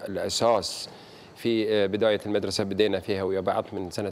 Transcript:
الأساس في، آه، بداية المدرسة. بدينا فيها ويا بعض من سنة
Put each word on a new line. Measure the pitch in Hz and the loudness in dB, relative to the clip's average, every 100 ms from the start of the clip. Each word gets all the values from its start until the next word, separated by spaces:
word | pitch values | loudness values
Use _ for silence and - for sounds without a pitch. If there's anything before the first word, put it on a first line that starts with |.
| - | -4
الأساس | 92 98 - 113 113 95 - - - - - - - | -6 -4 0 2 2 0 -6 -12 -16 -20 -20 -20 -6
في، | 117 113 107 | 0 2 2
آه، | 107 98 | 2 2
بداية | 104 113 101 104 | 2 2 2 0
المدرسة. | 104 98 - | -2 0 -2
بدينا | 98 101 107 95 | -2 2 2 2
فيها | 92 98 | -2 -2
ويا | 95 95 | 0 0
بعض | 92 98 107 | 0 -2 -2
من | 98 92 | -6 -6
سنة | - 101 | -4 -6